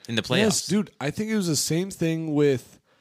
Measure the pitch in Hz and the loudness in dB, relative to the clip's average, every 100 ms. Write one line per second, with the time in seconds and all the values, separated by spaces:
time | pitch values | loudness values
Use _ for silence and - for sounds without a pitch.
0 | - 113 - 127 220 - - 202 185 - | -4 -4 0 2 2 0 0 0 -2 -6
1 | 139 196 214 214 175 143 - 160 196 - | -6 -4 -2 -2 0 -2 0 -2 -2 -4
2 | 165 165 160 147 147 127 - - _ _ | -2 -2 -2 2 4 2 -4 -20 _ _